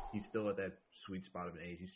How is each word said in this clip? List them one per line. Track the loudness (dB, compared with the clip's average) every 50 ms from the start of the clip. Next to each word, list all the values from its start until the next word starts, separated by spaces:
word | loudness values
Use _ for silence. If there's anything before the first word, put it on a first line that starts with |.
| 0 0
he's | 0 0 0
still | 2 2 4 6 6
at | 4 4
that | 2 0 -2 -4 _ _ -16 -10 -6
sweet | -4 -2 -2 -2
spot | -2 -2 -2 -2 -2
of | -2
an | -4 -4
age. | -4 -4 -4
He's | -6 -8 -8